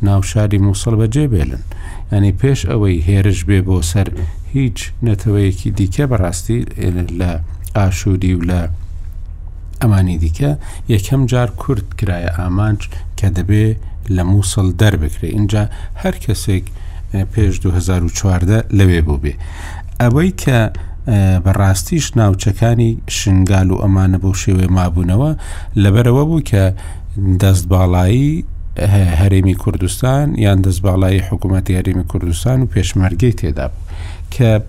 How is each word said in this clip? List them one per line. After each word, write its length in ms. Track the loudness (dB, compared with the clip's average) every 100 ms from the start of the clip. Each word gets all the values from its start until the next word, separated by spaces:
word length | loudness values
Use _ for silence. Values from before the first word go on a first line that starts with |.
ناو 200 | 2 2
شاری 380 | 0 0 2 2
موسڵ 340 | 2 0 0
بەجێ 320 | 0 2 2 0
بێلن. 360 | 0 -2 -4 -8 -10 -10 -12 -4
یعنی، 200 | 0 2
پێش 280 | 2 2 0 0
ئەوەی 320 | 0 2 2
هێرش 380 | 2 2 2 2 2
بێ 140 | 2
بۆ 160 | 2 0
سەر 260 | 0 0 -2 -2 -6 -6 -6
هیچ 240 | -2 -2 -4 -8 -4
نەتەوەیەکی 640 | -2 0 0 2 2 0 -2 -2
دیکە، 280 | 0 0 0
بەڕاستی، 500 | 0 0 -4 -4 -4 -4 -4 -2 -2 -4 -2
لە 120 | -2 -4 -6 -8 -6
ئاشووری 600 | 0 0 0 0 0 0
و 80 | 0
لە 200 | 0 -2 -2 -6 -8 -10 -10 -10 -12 -12 -14 -14 -14 -2
ئەمانی 380 | 2 2 2 0
دیکە، 320 | -2 0 -2 -2 -6 -8 0
یەکەم 320 | 0 0 0 2
جار 240 | 0 -2
کورد 360 | -4 -4 -4 -4 -4
کرایە 360 | -4 -2 -4 -4
ئامانج 460 | -2 0 0 -2 -4 -10 -10 -2
کە 120 | -2
دەبێ 380 | 0 0 2 2 0 -6 -8 -4
لە 140 | -2
موسڵ 440 | 2 2 2 0 0 2
دەربکرێ. 520 | 2 2 -2 -4 -4 -2
اینجا 280 | 0 0 -2 -6 -10 -6
هەر 200 | -6 -4
کەسێک، 500 | -4 -4 -2 -2 -4 -10 -10 -10 -6
ئێ، 120 | -4 -2
پێش 280 | 0 0 0
دوو 160 | 0 0
هەزار 240 | 0 0
و 60 | -2
چواردە 480 | -2 0 0 2 0 2
لەوێ 300 | 4 4 4
بوو 200 | 2 0
بێ. 100 | -4 -6 -10 -12 -12 -12 -10 -2
ئەوەی 340 | 2 2 2
کە، 280 | 0 0 2
ئێ، 800 | 0 -2 -10 -8 0 2 4 4
بەڕاستیش 640 | 2 2 2 2 0 -2 0 2
ناوچەکانی 760 | 2 2 0 2 2 4 2 0 -6
شنگال 640 | -4 2 4 4 4 2
و 100 | 2
ئەمانە 340 | 2 4 4 2
بەو 160 | 0
شێوەیە 360 | 0 0 2 2
مابوونەوە، 600 | 2 2 0 2 2 0 -2 -6 -10 -4 2
لەبەرەوە 480 | 4 4 4 4 2
بوو 160 | 0
کە 220 | 0 2 2 0 -8 -12 -10 -2 0 4
دەستباڵایی، 920 | 4 4 2 2 4 4 4 2 2 0 -4 -8 -8 -4
هە-، 340 | 2 2 4 4
هەرێمی 400 | 4 4 4 2
کوردستان 680 | -2 -2 -2 -2 0 2 0 2
یان 240 | 2 4
دەستباڵایی 600 | 2 2 2 2 2 2
حکوومەتی 520 | 0 -2 0 0 0
هەرێمی 320 | 0 0 -2 -2
کوردستان 500 | -2 -2 -2 0 0
و 80 | 0
پێشمەرگەی 640 | 0 0 0 0 2 0
تێدا 340 | 0 -2 -2 -4
بوو. 180 | -8 -10 -10 -10 -10 -8
کە 200 | 0 2 2